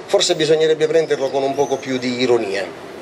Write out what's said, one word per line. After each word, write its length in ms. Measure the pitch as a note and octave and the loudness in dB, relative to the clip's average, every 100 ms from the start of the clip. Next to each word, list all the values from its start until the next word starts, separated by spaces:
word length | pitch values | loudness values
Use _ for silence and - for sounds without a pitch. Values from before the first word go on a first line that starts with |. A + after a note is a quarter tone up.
| - | 0
forse 280 | G3+ G#3 D#3+ | 0 2 2
bisognerebbe 520 | D3+ D#3 D#3+ D3+ D#3 | 2 4 2 2 2
prenderlo 420 | D#3+ D3+ C#3 C3 | 2 0 0 0
con 120 | C3+ | 0
un 140 | C3+ C3+ | 0 0
poco 220 | C3+ C3+ | 0 -2
più 200 | C3 B2+ | -2 -4
di 220 | B2+ B2 | -2 0
ironia. 480 | B2+ A#2 G2+ G2 F#2 - - - | 2 2 2 -4 -6 -10 -16 -14